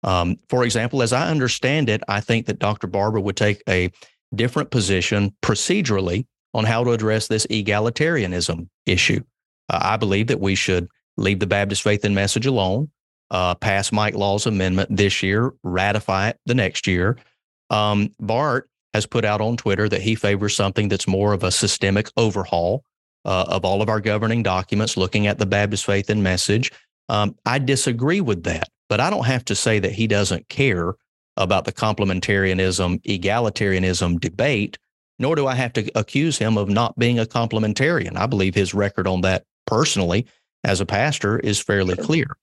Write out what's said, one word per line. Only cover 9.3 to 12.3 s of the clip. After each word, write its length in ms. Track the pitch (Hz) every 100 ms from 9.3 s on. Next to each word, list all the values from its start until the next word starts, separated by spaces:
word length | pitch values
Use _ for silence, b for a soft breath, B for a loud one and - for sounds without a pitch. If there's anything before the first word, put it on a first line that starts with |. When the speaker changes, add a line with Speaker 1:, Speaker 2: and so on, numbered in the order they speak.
| _ _ _ _
Speaker 1:
Uh, 120 | 85
I 140 | 98 107
believe 320 | 107 98 113
that 100 | 117
we 160 | 98
should 320 | 95 - 90 87 _ _ -
leave 240 | 98 98
the 60 | 98
Baptist 360 | 101 101 101
Faith 220 | - 104
and 100 | 107
Message 320 | 101 101